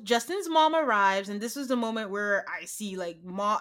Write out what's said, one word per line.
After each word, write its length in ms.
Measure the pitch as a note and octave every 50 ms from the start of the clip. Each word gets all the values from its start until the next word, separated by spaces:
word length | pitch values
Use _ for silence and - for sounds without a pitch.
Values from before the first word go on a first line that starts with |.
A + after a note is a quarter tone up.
| A3
Justin's 440 | G3+ A#3+ A#3 A#3 - F4 G#4 F4+
mom 280 | E4 D#4+ D#4+ D#4 D#4 D#4+
arrives, 540 | D#4+ D#4 C4+ A3 G3+ G3 G3 F#3+ G3 G3 G3+
and 120 | G3+ G3+
this 160 | G#3+ A#3+ -
is 100 | C#4+ C#4
the 80 | A#3+ C4
moment 360 | A#3+ A#3 A3+ A3+ A3 A3 F#3+
where 340 | G3 G3+ G#3 G#3 G3+ F#3+ -
I 180 | - F3 E3+ E3+
see, 300 | - - - G#3+ G3+ F#3+
like, 280 | F#3 F3+ F3 E3+ E3 E3+
mo-, 360 | F#3 F3+ G3 G3+ G#3 G#3+ -